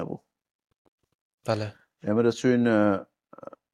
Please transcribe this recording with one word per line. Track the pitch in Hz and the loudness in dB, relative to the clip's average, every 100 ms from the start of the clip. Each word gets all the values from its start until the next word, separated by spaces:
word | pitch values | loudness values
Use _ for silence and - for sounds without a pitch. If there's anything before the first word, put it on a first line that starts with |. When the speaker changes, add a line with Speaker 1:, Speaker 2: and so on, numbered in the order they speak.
Speaker 1:
هەبوو. | - - _ _ _ _ _ _ _ _ _ _ _ _ - | -8 -12 _ _ _ _ _ _ _ _ _ _ _ _ -6
Speaker 2:
بەڵێ. | 107 104 - _ _ - | -4 -6 -12 _ _ -4
Speaker 1:
ئێمە | 110 117 | 0 0
دەچوین، | 113 127 123 120 | 2 2 2 2
ئێ، | 107 104 95 - _ _ - - - _ | 4 2 0 -6 _ _ -20 -20 -20 _